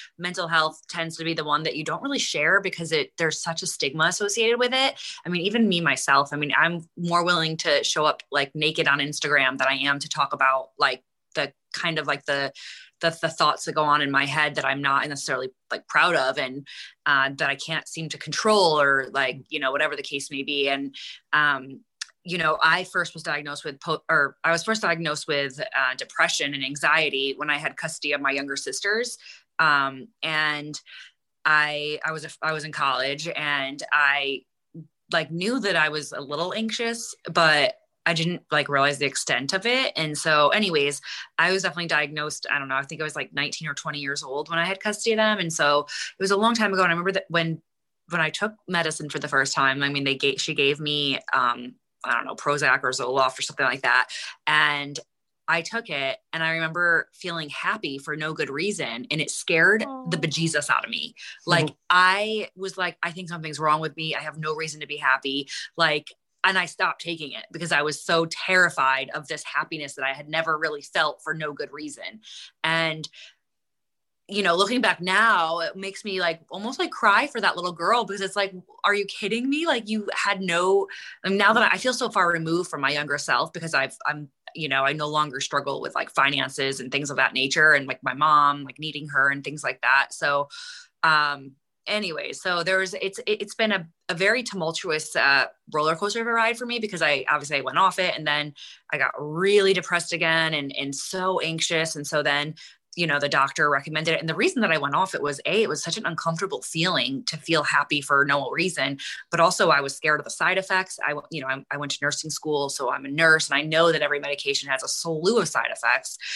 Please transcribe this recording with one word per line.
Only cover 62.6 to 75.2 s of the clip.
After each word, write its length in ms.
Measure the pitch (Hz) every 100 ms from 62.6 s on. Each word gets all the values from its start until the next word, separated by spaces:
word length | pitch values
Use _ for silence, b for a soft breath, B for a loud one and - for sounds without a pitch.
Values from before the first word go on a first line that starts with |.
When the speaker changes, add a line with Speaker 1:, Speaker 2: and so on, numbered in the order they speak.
| 190 185
Speaker 1:
like, 200 | 175 -
"I 80 | 170
think 160 | 170 175
something's 300 | 170 156 147
wrong 220 | 156 156
with 160 | 160 147
me. 180 | 160 139
I 60 |
have 160 | 151 151
no 180 | 156 156
reason 240 | 156 151
to 80 | 147
be 80 | 147
happy." 520 | 143 131 139 139 139 B B -
Like, 320 | 165 151 - - _ _
and 140 | 185 185
I 100 | 170
stopped 340 | - 180 -
taking 320 | 170 165 147
it 100 | 113 -
because 220 | 160 165
I 80 | 151
was 200 | 151 147
so 260 | - 170 165
terrified 840 | - - 185 170 165 131 131 135
of 140 | 151 143
this 160 | 151
happiness 520 | - 143 156 160 143 -
that 100 | 135
I 80 |
had 160 | 135 147
never 280 | 160 165 156
really 240 | 160 147
felt 380 | - 180 156 -
for 120 | -
no 180 | 160 151
good 220 | 143 139
reason. 480 | 147 151 120 92 - B B B _
And, 460 | 160 165 165 160 156 B B B _ _ _ _ _ _ _ _ -
you 160 | 202
know, 120 | 190 170
looking 240 | 202 247
back 220 | 220 170
now, 580 | 180 190